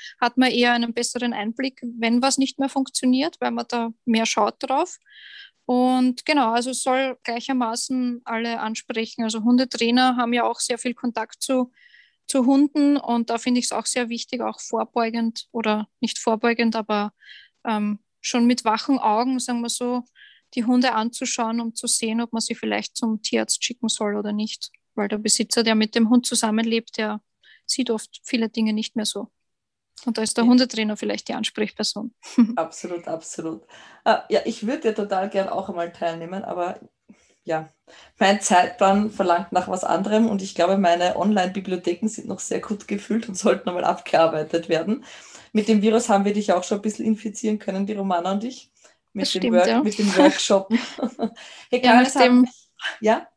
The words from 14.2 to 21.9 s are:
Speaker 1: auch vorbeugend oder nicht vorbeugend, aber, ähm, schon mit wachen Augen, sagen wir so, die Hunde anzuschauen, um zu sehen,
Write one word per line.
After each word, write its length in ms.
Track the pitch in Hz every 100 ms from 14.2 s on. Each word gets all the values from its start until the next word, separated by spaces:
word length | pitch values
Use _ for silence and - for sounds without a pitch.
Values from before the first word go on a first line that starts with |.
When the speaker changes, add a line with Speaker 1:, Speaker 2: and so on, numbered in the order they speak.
| - 247
Speaker 1:
auch 180 | 220 214
vorbeugend 840 | - 226 220 247 226 233 226 226 -
oder 340 | 240 220 214 214 -
nicht 180 | 233 -
vorbeugend, 560 | - 220 240 233 233
aber, 380 | 226 208 214 208 - - - - _
ähm, 340 | 254 214 208 208 _ _
schon 240 | - 247 240
mit 180 | 247
wachen 340 | 226 220 - 269
Augen, 400 | 220 214 254 254
sagen 220 | 247 240
wir 80 | 233
so, 360 | - 247 247 247 _ - _ _
die 100 | -
Hunde 280 | 226 247 254
anzuschauen, 640 | 220 226 - 247 - 226 233
um 140 | 226
zu 120 | 226
sehen, 340 | 240